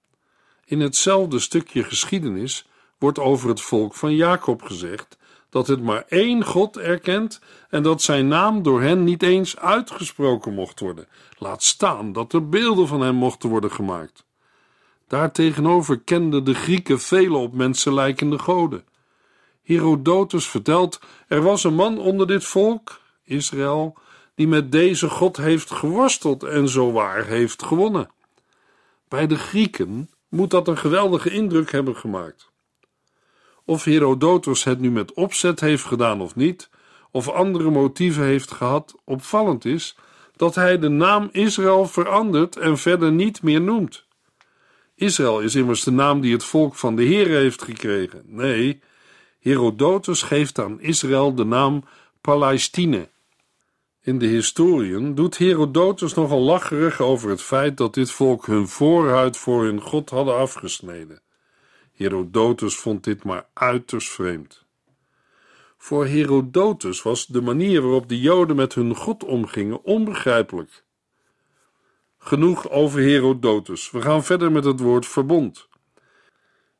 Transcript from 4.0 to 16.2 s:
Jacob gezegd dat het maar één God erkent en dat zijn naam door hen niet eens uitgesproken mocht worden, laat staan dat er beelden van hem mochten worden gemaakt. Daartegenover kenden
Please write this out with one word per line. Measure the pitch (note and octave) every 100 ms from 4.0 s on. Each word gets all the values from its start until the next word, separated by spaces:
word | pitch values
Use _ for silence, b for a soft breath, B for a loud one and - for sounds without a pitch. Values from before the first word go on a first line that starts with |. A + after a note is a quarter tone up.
| D3+
Jacob | D3+ E3+ F#3 - A2+
gezegd | - F2 F2 G2+ - _ b b b
dat | C3 B2+
het | C3+
maar | A#2 A2 -
één | F3 A#3 A#3+
God | G3+ F3 G#3 -
erkent | E3+ F3 - F#3+ A3 - b b b
en | D3+
dat | D3+ D#3+
zijn | - C#3+ C3+
naam | D#3+ G3+ A3
door | D#3+ B2+
hen | C3+ F#3
niet | F3 E3+
eens | F3+ F#3+ F#3 -
uitgesproken | F3 A3 A#3 - E3 - C#3 A#2+ A2+
mocht | G2+ F#2 -
worden, | F#2+ E2+ D#2+ b b b
laat | G2 F#2+
staan | - - G3 A#2 G#2+
dat | G2 A#2
er | E3 D3+
beelden | F#3 A#3 G3 E3
van | D3
hem | C3
mochten | B2+ B2+ - A#2+
worden | A2+ G2+
gemaakt. | - G2 F2 D#2 _ _ _ _ _ _ _ _ _ _
Daartegenover | C3+ D#3+ - D#3+ C#3+ D3+ F3 C#3+ B2+
kenden | - F3